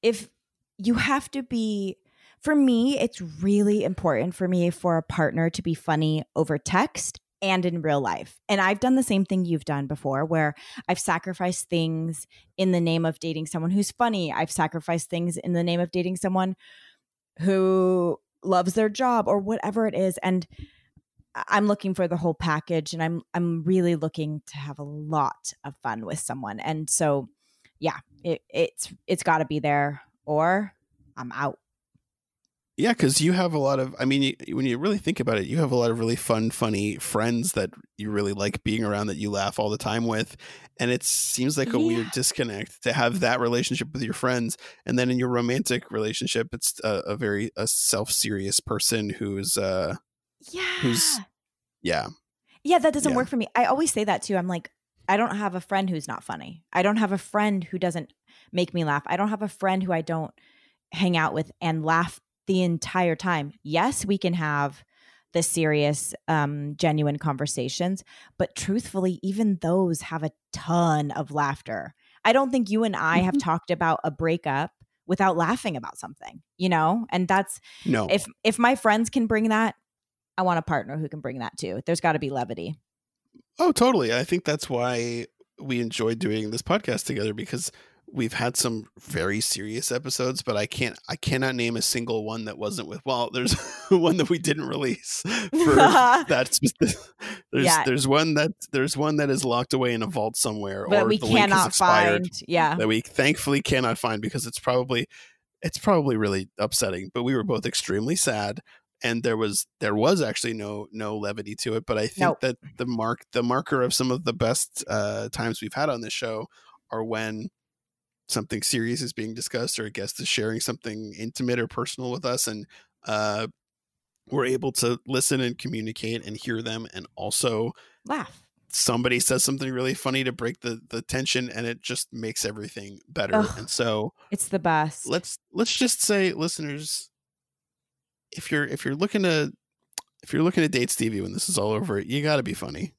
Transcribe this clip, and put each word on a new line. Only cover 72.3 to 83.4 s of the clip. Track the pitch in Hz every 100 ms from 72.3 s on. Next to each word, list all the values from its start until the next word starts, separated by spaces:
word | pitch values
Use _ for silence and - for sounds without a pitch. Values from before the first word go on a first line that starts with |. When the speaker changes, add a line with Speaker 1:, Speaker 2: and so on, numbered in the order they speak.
Speaker 1:
don't | 240 277
think | 262 208
you | 214
and | 226 190
I | 160 170
have | 185
Speaker 3:
Mm-hmm. | - 170
Speaker 1:
talked | 165 -
about | 170 165 160
a | 156
breakup | 139 165 170 156 135 165 _ _ _ -
without | 185 190 170
laughing | 165 240 220 143
about | 113 -
something, | 143 143 - - _ _
you | 185
know? | 170 160 214 226
And | 180 180
that's, | 196 196 - - -
Speaker 2:
No. | - 120 101
Speaker 1:
if, | 196 - -
if | 220 220
my | 240
friends | 269 220 214 226
can | - 226
bring | 220 220
that, | 214 220 - _ _ _ _ _ -
I |
want | 185 170
a |
partner | - 151 - 151
who | 156
can | 151
bring | 127 131
that | 117 -
too. | 92 95
There's | - 165
gotta | 165 151
be | 143
levity. | 135 123 113 85 151 _ _ _ _ _ -